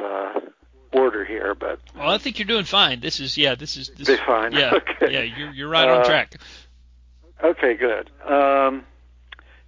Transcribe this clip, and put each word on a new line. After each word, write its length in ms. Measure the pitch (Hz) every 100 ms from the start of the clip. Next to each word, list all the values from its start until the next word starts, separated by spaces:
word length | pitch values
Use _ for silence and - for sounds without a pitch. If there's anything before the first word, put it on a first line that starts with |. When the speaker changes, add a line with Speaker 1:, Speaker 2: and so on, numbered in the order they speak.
Speaker 1:
uh, 380 | 104 98 98 104 - _ _ _ _
order 320 | 131 131 107 95
here, 280 | 110 98 101
but 240 | 85 - -
Speaker 2:
Well, 160 | 156 147
I 80 | 208
think 220 | 277 214
you're 60 | 202
doing 160 | 226
fine. 380 | 175 196 170 123
This 180 | 143 -
is, 180 | 131 -
yeah, 180 | 143 123
this 200 | 151 139
is, 140 | 131 -
this 100 | 139
Speaker 1:
Be 80 | 131 -
fine. 280 | 117 113
Speaker 2:
yeah, 200 | 143 135
Speaker 1:
<laughs> 20 | 175
Okay. 360 | - - 147
Speaker 2:
yeah, 80 | 135
you're, 280 | 117 120 147
you're 160 | 135 147
right 200 | 165 143
on 120 | 127
Speaker 1:
Uh, 40 | 123
Speaker 2:
track. 300 | 123 113 - - - - - - _ - - - -
Speaker 1:
okay, 300 | 160 170 135 110
good. 340 | 123 104 - - -
Um, 600 | 143 139 139 135 135 - _ _ _ _ - _ -